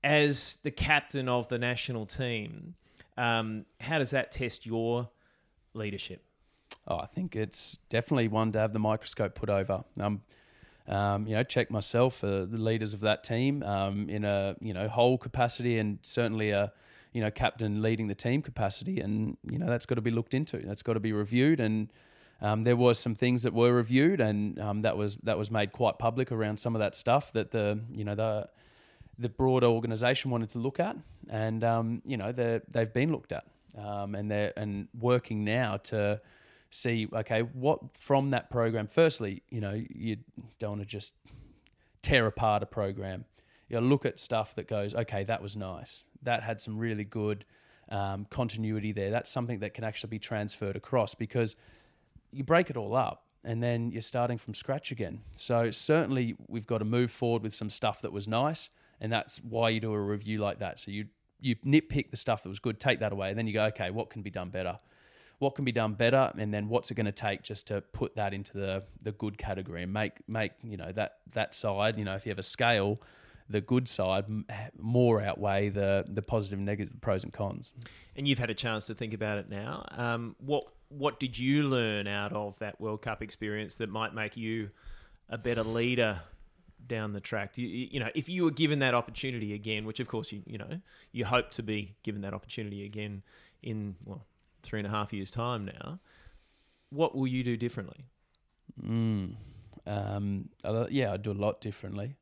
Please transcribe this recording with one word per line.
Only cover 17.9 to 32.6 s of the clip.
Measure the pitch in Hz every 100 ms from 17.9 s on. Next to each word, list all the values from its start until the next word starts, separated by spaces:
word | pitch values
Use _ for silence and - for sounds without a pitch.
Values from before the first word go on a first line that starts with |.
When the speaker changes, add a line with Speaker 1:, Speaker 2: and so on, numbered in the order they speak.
| 113 107
Speaker 2:
the | 101
team | 120 135
capacity. | 143 120 101 - - 190
And, | 101 107 110 - -
you | 127
know, | 175
that's | 120 -
gotta | 120
be | 113
looked | 117 117
into. | 131 151 -
That's | 76 104
gotta | - 113
be | 107
reviewed. | 104 104 120 143 156
And, | 110 110 110 - - - - _
um, | 104 107 113
there | 120
was | 123 117
some | 123 110
things | 123 123
that | 117
were | 107 120
reviewed, | 123 113 127 156 190
and, | 110 104 104 -
um, | 107 104
that | 107 95
was, | 104 107
that | 113 95
was | 107
made | 110 104
quite | - 113 -
public | 117 120 127
around | 113 107 107
some | 120 113
of |
that | 104 -
stuff | - 135 -
that | 113 98
the, | 113 104 104 113
you | 110
know, | 104 104
the, | 110 107 - _ - _ _ _ - -
the | 120
broader | - 131 127 120
organisation | 117 113 110 120 131 135
wanted | 120 110
to | 120
look | 123 -
at. | 185 240 - - -
And, | 110 110 110
um, | 117 117 113 117
you | - 123
know, | 101
they're, | 123 117 117